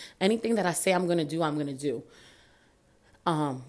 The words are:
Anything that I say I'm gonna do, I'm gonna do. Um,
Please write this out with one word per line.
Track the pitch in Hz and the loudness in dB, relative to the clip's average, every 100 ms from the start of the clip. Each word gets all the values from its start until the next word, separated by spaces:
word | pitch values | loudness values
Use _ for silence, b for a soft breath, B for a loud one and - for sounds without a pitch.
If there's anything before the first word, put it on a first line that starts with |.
| B B | B B
Anything | 190 226 233 220 | 0 2 0 2
that | 180 | 2
I | |
say | 170 190 | 2 2
I'm | 180 175 | 2 2
gonna | 175 147 | 0 0
do, | 160 | 0
I'm | 156 151 | 0 -2
gonna | 143 | -4
do. | 131 143 117 - b b b b b b b b _ _ - 175 | -4 -4 -4 -8 b b b b b b b b _ _ -6 -2
Um, | 156 147 127 | 0 -2 -4